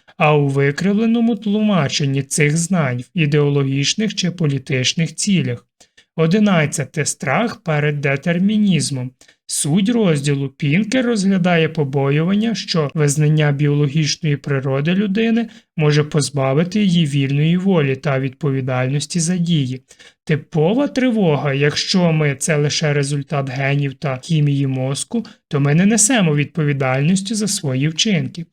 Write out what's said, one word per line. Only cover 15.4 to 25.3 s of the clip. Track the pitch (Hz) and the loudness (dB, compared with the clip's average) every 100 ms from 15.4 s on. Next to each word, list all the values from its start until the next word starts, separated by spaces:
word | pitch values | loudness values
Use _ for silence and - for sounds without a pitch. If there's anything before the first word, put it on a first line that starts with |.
| 226 - _ - | -2 -10 _ 0
може | 151 147 | 2 2
позбавити | 147 156 - 139 135 139 175 214 | 0 -2 -2 -2 0 0 0 0
її | 202 170 151 | 2 2 2
вільної | 143 135 143 156 180 | 0 0 0 2 2
волі | 190 175 139 131 | 2 2 2 -2
та | 147 135 | -2 -2
відповідальності | 135 131 147 135 131 127 127 143 - 175 | -2 -4 -4 -2 -2 -2 -2 -2 -2 -4
за | 160 185 | -2 -2
дії. | 170 160 127 131 - - - _ | 0 0 0 -6 -14 -20 -20 _
Типова | - 151 - 160 147 233 285 | -4 -4 -2 0 2 2 0
тривога, | 277 254 220 175 139 143 | 0 0 2 2 2 0
якщо | 139 147 147 - 190 175 | 0 0 0 -2 2 2
ми — | 160 147 135 | 2 0 -2
це | - 147 | -2 0
лише | 147 - 156 | 0 0 -2
результат | 143 139 143 139 143 135 | 0 -2 -4 -4 -6 -4
генів | 127 139 143 143 | -4 -2 0 -2
та | 135 143 127 | -4 -6 -6
хімії | - 160 147 139 135 | -2 0 2 0 0
мозку, | 131 131 143 - 233 220 | -2 -4 -4 -4 -6 -6